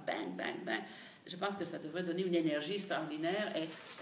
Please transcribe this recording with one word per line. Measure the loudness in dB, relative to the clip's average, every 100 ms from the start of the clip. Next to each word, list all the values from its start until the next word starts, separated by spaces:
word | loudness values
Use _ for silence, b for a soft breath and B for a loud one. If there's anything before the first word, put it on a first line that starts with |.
| -2
bang, | -2 -2 -2
bang, | -2 -2
bang. | 0 0 B B B B -10
Je | -2
pense | 0 0
que |
ça | -2 -4
devrait | -4 -2
donner | 0 2
une | 4
énergie | 6 6 4 2
extraordinaire | 0 0 0 0 0 2 2 2 0
et, | -2 B B -4